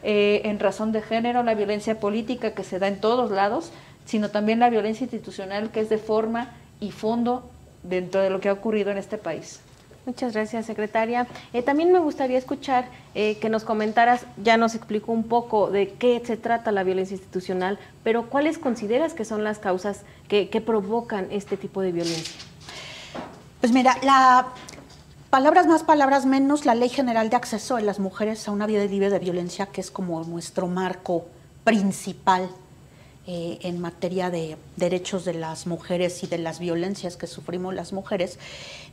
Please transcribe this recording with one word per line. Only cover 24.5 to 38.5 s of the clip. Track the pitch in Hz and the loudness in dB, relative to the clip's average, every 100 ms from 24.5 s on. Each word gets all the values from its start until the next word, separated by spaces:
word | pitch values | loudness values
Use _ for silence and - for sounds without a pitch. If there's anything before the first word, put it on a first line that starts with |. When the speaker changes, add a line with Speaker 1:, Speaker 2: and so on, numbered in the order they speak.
| - - - - - - - - | -6 -16 -18 -20 -20 -20 -20 2
Speaker 3:
palabras | 269 277 359 320 | 4 8 8 8
más, | 320 | 6
palabras | 320 302 269 277 262 | 6 6 6 4 4
menos, | 269 277 294 | 4 4 4
la | 285 | 4
Ley | 233 247 | 4 2
General | 247 254 226 220 | 2 0 2 2
de | 240 | 0
Acceso | - 214 - 247 | 0 -6 -2 0
de | |
las | 208 196 | 0 0
Mujeres | 190 - 214 220 - | -4 -2 -4 -2 -4
a | |
una | 202 214 | -2 0
Vida | 214 202 | 2 2
Libre | 196 196 | 2 2
de | 196 | 2
Violencia, | 180 175 175 - 190 | 0 -2 -4 -6 -6
que | - | -6
es | 185 | -10
como | - 185 160 | -6 -4 -4
nuestro | 165 170 165 - 185 | -6 -8 -6 -4 -2
marco | 180 185 175 - 170 170 - - - | -2 -2 -4 -4 -4 -4 -20 -20 0
principal, | - 220 196 - - 175 - 185 185 - - - - - - - - | 2 4 2 -2 -8 -4 2 2 0 -10 -20 -20 -20 -20 -20 -20 -12
eh, | 175 170 - | -8 -8 -6
en | 180 175 | -6 -4
materia | 175 175 180 185 180 | -6 -4 -4 -2 -2
de | 175 160 156 - - | -2 -6 -10 -16 -2
derechos | 180 180 180 190 | 0 0 -2 -4
de | 175 | -4
las | 165 160 160 180 | -6 -6 -8 -6
mujeres | 165 - 180 175 175 | -8 -4 0 0 -2
y | 180 | -6
de | 170 | -4
las | 165 160 | -4 -6
violencias | 175 170 180 202 180 175 | -4 -2 -2 -6 -8 -10
que | 170 | -12
sufrimos | - - 175 185 | -12 -8 -6 -6
las | 185 170 | -6 -8
mujeres, | 196 196 202 185 - - | -10 -4 -4 -4 -6 -18